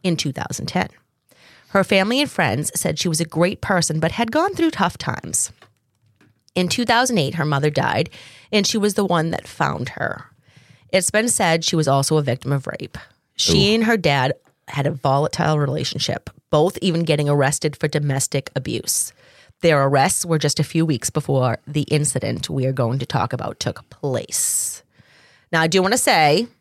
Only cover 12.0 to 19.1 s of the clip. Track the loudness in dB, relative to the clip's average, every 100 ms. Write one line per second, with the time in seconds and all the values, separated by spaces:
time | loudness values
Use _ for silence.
12 | 4 0 0 -4 -2 -2 -2 -10 -12 -14
13 | -20 _ _ -4 2 4 4 4 2 2
14 | 2 2 0 -2 _ _ -10 -4 -2 0
15 | 0 2 0 0 0 2 0 -2 -4 -4
16 | -4 -4 -8 -20 _ 2 2 2 0 0
17 | 0 0 2 2 2 0 -4 -2 -4 -2
18 | 0 -2 -2 -4 -4 -8 -6 -6 -4 -4
19 | -4